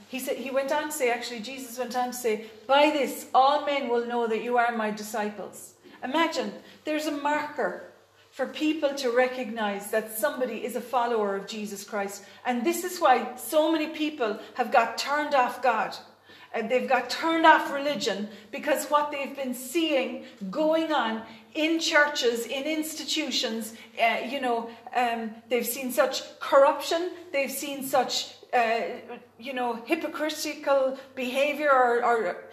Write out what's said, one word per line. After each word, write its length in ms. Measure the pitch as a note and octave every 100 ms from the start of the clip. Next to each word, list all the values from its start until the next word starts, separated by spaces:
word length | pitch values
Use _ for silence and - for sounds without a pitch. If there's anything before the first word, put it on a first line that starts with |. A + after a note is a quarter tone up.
| -
he 100 | B3+
said, 160 | C4+ B3+
he 160 | B3+
went 220 | C4 C4+
on 140 | D4+ D4+
to 40 |
say, 180 | - B3
actually, 300 | A#3+ B3 A#3+
Jesus 400 | G#3 C4+ C4 B3
went 160 | A#3+ B3
on 120 | B3
to 60 |
say, 340 | B3 A#3 G#3+ - - -
"By 220 | C4+ D4+
this, 380 | D4+ A3+ - -
all 320 | B3+ C4+ D4 D4
men 220 | C#4 B3
will 180 | A#3+ A#3
know 220 | A#3+ A3+
that 160 | A3
you 140 | A#3+ A#3+
are 180 | A#3+ A3+
my 160 | G#3+
disciples." 840 | G#3 G#3 A3+ G#3 G#3 - - - - - -
Imagine, 480 | B3 D4+ D#4+ C#4+ G#3+ - - -
there's 220 | D4+ D4+ D#4
a 60 |
marker 800 | C#4+ D4 D4 D4 - G3+ - - - _ _ _
for 160 | - C4
people 460 | - D4+ D#4 C#4+
to 160 | C#4+ B3+
recognize 800 | A#3 B3+ B3+ A3 A#3 G#3 G3 G3
that 260 | A3 G#3+ -
somebody 480 | D4 C4 B3 A3 B3
is 100 | A#3
a 60 |
follower 560 | - C4 A#3+ A3+ G3+ G3
of 100 | F#3+
Jesus 380 | A3 G#3 G3 -
Christ. 400 | G#3 G3 - - - B3
And 200 | A#3+ E4
this 180 | E4+
is 160 | F4+ -
why 380 | D4 A#3+ G#3+ -
so 340 | - D#4 D#4+
many 160 | D#4+ D4+
people 500 | - D4 D4 A3 G#3 - -
have 180 | A3+
got 240 | B3 A3+ -
turned 360 | C4+ D4 D4
off 300 | C#4+ B3 -
God. 320 | B3+ A3 F#3+ - - - - - -
And 160 | - G#3+
they've 200 | B3+ -
got 200 | B3 B3
turned 360 | - E4 E4 D#4+
off 260 | C#4+ -
religion 560 | C#4 C#4+ A#3+ A3+ G3 G#3 - -
because 360 | - C4+ - -
what 220 | D4 D4
they've 280 | C#4+ C4+ -
been 160 | B3+
seeing 720 | A3+ - E4+ D#4+ C4+ A#3 B3 - - F#3+
going 400 | C#4 D#4 D#4+ D#4+
on 300 | C#4+ A3+ A3 - - -
in 260 | D#4 D#4 D#4+
churches, 640 | - D#4 D4 - A#3+ A#3 A#3+
in 180 | C4+ D4
institutions, 1080 | D#4 D4+ - - D#4 C#4 - A#3+ A3+ A3 - - -
uh, 220 | A3+ A3 A#3+
you 160 | C#4
know, 280 | B3+ A#3 A3 - -
um, 380 | A#3+ A#3+ A#3 A3 - -
they've 180 | A#3+ G#3
seen 280 | C#4 B3+
such 440 | - C4 - - -
corruption, 720 | - C#4 C#4 C#4 - E4+ F4+ - -
they've 200 | C#4 C4
seen 340 | - C#4+ C#4 -
such, 500 | C#4 A#3+ - - - -
uh, 280 | B3 A3+ A3+ F#3+ A#3+ - A#3+ - -
you 140 | B3
know, 280 | B3+ B3 A3 -
hypocritical 1120 | E4 D#4 - D4+ D4+ D#4 C#4+ C#4+ C#4 C4 C4 - -
behavior 560 | B3 C4+ D4 C#4+ D4
or, 320 | C4 B3 A#3+
or, 340 | A3+ A#3 F3 - -